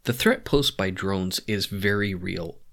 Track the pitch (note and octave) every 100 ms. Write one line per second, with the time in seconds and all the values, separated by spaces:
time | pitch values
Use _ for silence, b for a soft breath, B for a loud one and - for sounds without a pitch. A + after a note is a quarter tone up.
0 | - B2 A3 C4 - C#3+ C#3 - F#2+ F#2+
1 | G2 G2 F#2 - - G#2 F#2 G#2 G2+ G#2
2 | G#2 F2+ F#2 F2+ E2 - -